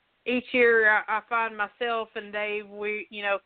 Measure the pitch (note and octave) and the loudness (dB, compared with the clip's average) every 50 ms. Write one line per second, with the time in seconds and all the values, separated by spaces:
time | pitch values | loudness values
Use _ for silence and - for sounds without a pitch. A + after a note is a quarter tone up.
0 | _ _ _ _ - A#3+ B3 B3 B3 - - B3+ A#3+ A#3 A#3 A3+ A3 G#3+ G#3+ G#3 | _ _ _ _ -6 -2 -2 -2 -2 0 2 4 6 6 6 6 6 6 4 2
1 | F#3 - G#3+ G#3+ G#3 - A#3 A#3 A3+ A3+ A3 G#3+ G#3 G3+ _ - B3 A#3+ A#3 A3+ | 2 -2 -4 -4 -4 -2 -2 -2 -2 -2 -4 -6 -6 -6 _ -8 -6 -4 -4 -4
2 | A3 A3 - A3+ G#3 G3+ G#3 G#3 G#3 G#3 G#3 G#3 G#3 G3+ G3+ G#3 G#3 G#3 G#3 G#3+ | -6 -6 -10 -14 -12 -8 -6 -6 -6 -4 -6 -8 -8 -10 -12 -8 -6 -6 -6 -6
3 | F#3 - A3+ G#3 G3+ G3+ G3+ G3 _ | -8 -10 -10 -6 -2 -2 -2 -2 _